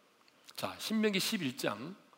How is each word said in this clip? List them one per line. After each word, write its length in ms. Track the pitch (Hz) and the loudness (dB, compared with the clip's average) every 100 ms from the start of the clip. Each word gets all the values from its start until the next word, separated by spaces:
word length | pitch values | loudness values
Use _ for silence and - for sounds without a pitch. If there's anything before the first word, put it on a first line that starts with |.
| _ _ - _ - - | _ _ -20 _ -16 -6
자, 200 | 98 92 | -6 -4
신명기 420 | - 220 214 190 | -2 4 4 4
십일 380 | - - 135 127 | 0 0 -2 0
장 380 | - 104 151 202 - | -2 -2 -8 -12 -20